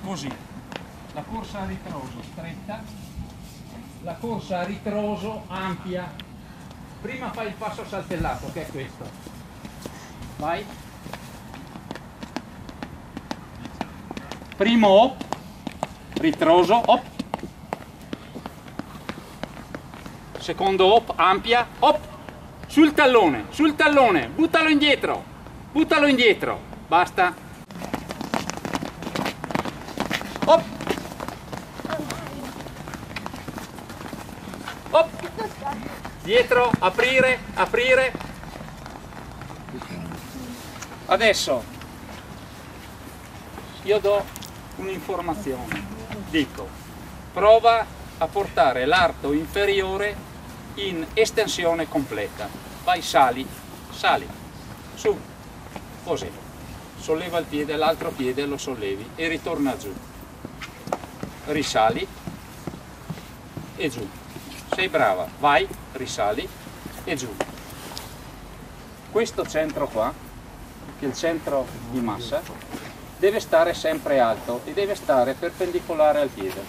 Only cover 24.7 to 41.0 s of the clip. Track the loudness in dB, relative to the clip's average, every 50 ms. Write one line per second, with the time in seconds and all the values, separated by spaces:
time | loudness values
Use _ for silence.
24.7 | 6 6 8 6 6 6 4 0 0 -2 -4 -8 -16 -16 -16 -16 -16 -16 -16 -2
25.7 | 2 2 4 6 6 6 8 6 6 8 8 6 6 6 2 -2 -2 -4 -6 -12
26.7 | -14 -14 -2 4 6 6 6 6 4 4 4 4 4 -2 -14 -16 -16 -16 -16 -14
27.7 | -12 -10 -6 -4 -6 -6 -6 -8 -8 -8 -6 -2 -2 -2 -2 -4 -8 -6 -6 -4
28.7 | -4 -4 -4 -6 -8 -8 -8 -6 -4 -2 -2 -2 -4 -6 -8 -4 -2 -2 -2 -2
29.7 | -6 -8 -12 -10 -6 -4 -4 -2 -2 -4 -4 -4 -4 -2 6 6 6 6 6 0
30.7 | -8 -6 -2 -2 -2 -2 -4 -10 -8 -8 -8 -8 -8 -10 -10 -10 -10 -10 -10 -12
31.7 | -12 -10 -6 -6 -4 -4 -4 -6 -6 -8 -8 -10 -10 -10 -10 -10 -10 -10 -12 -12
32.7 | -12 -12 -10 -10 -10 -10 -10 -10 -10 -8 -8 -8 -10 -8 -10 -10 -10 -10 -10 -10
33.7 | -12 -14 -14 -14 -14 -12 -10 -10 -10 -10 -12 -12 -12 -12 -12 -12 -12 -10 -10 -10
34.7 | -10 -10 -10 4 4 4 4 4 0 -10 -10 -10 -6 -6 -6 -6 -6 -6 -6 -6
35.7 | -6 -6 -6 -8 -10 -10 -12 -12 -12 -10 -2 4 6 6 6 8 6 6 6 6
36.7 | 4 4 2 2 4 4 2 4 6 6 6 6 4 2 -2 -8 0 0 0 2
37.7 | 2 2 6 6 6 6 6 4 0 -4 -8 -8 -10 -12 -12 -12 -12 -12 -12 -12
38.7 | -14 -14 -14 -14 -14 -14 -14 -14 -14 -14 -14 -14 -14 -14 -12 -12 -12 -14 -14 -12
39.7 | -12 -12 -10 -10 -10 -10 -10 -10 -10 -10 -12 -12 -12 -12 -10 -10 -12 -12 -12 -14
40.7 | -12 -12 -12 -12 -14 -14